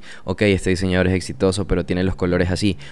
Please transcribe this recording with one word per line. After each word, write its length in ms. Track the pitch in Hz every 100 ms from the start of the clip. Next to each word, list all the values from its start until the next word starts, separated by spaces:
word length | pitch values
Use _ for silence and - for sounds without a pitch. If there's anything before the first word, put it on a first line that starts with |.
| - - -
Ok, 180 | 95
este 260 | 107 92 95
diseñador 380 | 87 95 92 90
es 60 |
exitoso, 520 | 92 - 87 95 95 92
pero 180 | 90
tiene 200 | 85 90
los 120 | 92 -
colores 360 | 90 87 90
así. 260 | 87 104 90 -